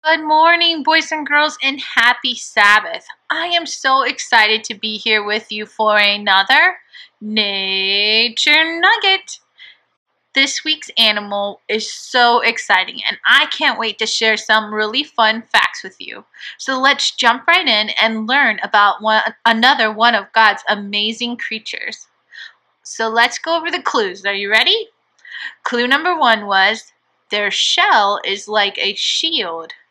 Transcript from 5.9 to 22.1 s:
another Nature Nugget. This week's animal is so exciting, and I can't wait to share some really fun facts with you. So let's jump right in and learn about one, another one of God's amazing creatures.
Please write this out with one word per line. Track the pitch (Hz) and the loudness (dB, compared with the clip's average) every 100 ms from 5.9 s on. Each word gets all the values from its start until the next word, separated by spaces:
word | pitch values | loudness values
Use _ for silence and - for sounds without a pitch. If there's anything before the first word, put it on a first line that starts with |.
| 208 | 4
another | 202 208 208 196 196 277 349 359 _ - - _ | 4 2 2 2 4 4 4 0 _ -20 -20 _
Nature | 214 214 208 196 190 190 190 202 208 220 240 226 - 302 320 330 | -6 -2 -2 -2 -4 -2 0 0 2 2 0 0 2 2 2 2
Nugget. | 359 440 392 381 - - _ _ - _ _ _ _ _ _ | 2 4 2 0 -4 -20 _ _ -20 _ _ _ _ _ _
This | - 277 - | -4 -2 -4
week's | 311 311 - - | -6 -8 -6 0
animal | 220 208 202 202 202 196 _ | 0 0 -4 -4 -4 -8 _
is | 214 220 | -6 -6
so | - - 247 240 240 | -12 -4 2 4 4
exciting, | 226 226 - 190 185 - - | 0 -4 0 0 0 -6 -8
and | 202 190 | -4 2
I | 254 302 | 2 2
can't | - 302 214 | -2 -2 -2
wait | 226 208 | -6 -4
to | 220 | -6
share | - 220 214 | -2 0 0
some | - 220 214 | 0 0 0
really | 214 214 240 | -4 -4 -4
fun | 302 - 226 220 226 | -6 0 2 0 0
facts | 214 190 - | 0 0 -6
with | 190 _ | -16 _
you. | 185 - _ - - - | -16 -16 _ -20 -18 -12
So | - 262 | -6 0
let's | 269 302 - | 0 0 -4
jump | - 240 247 - | 0 0 0 2
right | 349 320 | 2 2
in | 214 214 - | 0 -2 -2
and | 220 220 220 | -2 -2 -2
learn | 269 262 214 | 0 0 -2
about | 202 208 202 - | 0 2 2 2
one, | 214 220 220 - | 0 0 0 -2
another | 226 226 247 277 220 | 0 2 2 4 0
one | 214 233 | 2 2
of | 226 196 | 2 0
God's | - 220 202 - | 4 4 2 -4
amazing | 202 202 208 214 226 240 240 | -4 -4 -4 -4 -4 -8 -8
creatures. | - 220 - - - 214 _ | -8 -10 -10 -12 -12 -12 _